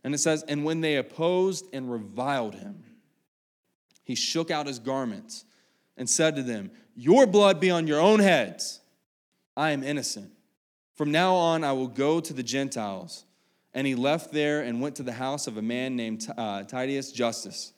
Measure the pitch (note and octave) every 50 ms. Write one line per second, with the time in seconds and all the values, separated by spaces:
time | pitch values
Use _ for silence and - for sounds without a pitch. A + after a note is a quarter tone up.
0 | - C3 D3 C#3+ - E3 D#3 D#3 D#3 - D3 D3 D3 D#3 E3 E3 D#3+ D3+ D3 C3+
1 | B2+ - - - E3 E3+ F3+ F3+ F#3 F#3+ F#3 - - - - C3+ C3 B2 A#2+ A2+
2 | G#2+ G2 G2 A#2 B2+ C#3 C#3+ C3 A#2 G#2+ F#2+ - G2 G2+ G2+ - - - - _
3 | _ _ _ _ _ _ _ _ _ _ _ _ _ _ _ _ _ _ _ _
4 | _ - B2 - - - - E3 E3 E3 E3+ D3+ D3 C#3+ C3+ A#2+ A2+ C3 C3+ C3+
5 | C3 A#2 G#2 F#2+ - - - - - _ _ _ _ _ _ _ _ _ _ -
6 | B2+ A#2+ - - D#3+ D#3+ D3+ C#3+ C3 B2 A#2 G#2+ G2 G2 - - _ _ _ A#2+
7 | A#2+ C#3+ G3 C4+ C4+ G#3 F3+ G#3 G3+ G3 F#3+ D#3 F3+ F#3 F3 E3+ E3 D#3 D3 D3
8 | E3 G3+ A3 G#3+ G3+ F#3+ E3+ C#3 A2 F2+ E2+ - - - - - _ _ _ _
9 | _ _ _ _ _ _ _ _ _ _ _ C#3 D3+ D#3 D3 C#3 C3+ C#3 D3 C#3+
10 | B2 - - G#2+ G2+ - - _ _ _ _ _ _ _ _ _ _ _ _ -
11 | D#3 D3 D3 D#3+ F3+ F#3 F#3 F3+ E3+ E3 E3 D#3+ D#3+ C#3 C3+ C3 C3 B2+ A2 B2
12 | C#3 D3 D#3+ E3+ D#3+ - D#3 B2+ B2 A#2 B2+ C#3 C#3 C3+ - A#2+ G#2+ G2+ G2 F#2+
13 | - E3 - - - _ _ _ _ _ _ _ _ _ - B2+ C#3 C#3 C3 A#2+
14 | B2+ C#3 D#3 E3 D#3+ - C3 D3+ D3 D3 D3 D3 C3+ B2 A#2 A#2 C3+ D3 C3+ -
15 | C3+ B2 A#2 A#2 C3 C3 C#3+ C#3+ - B2+ A2 G#2+ G#2+ A2+ A#2+ B2 B2+ C3 B2+ A#2+
16 | A#2 A2 A2 A2 - - - - A2+ G#2+ G2+ G2 G2 - C3 B2+ B2+ C3+ C#3 C#3
17 | C3 - - A#2+ A#2+ A#2 A2 - - G2 F2 - - - _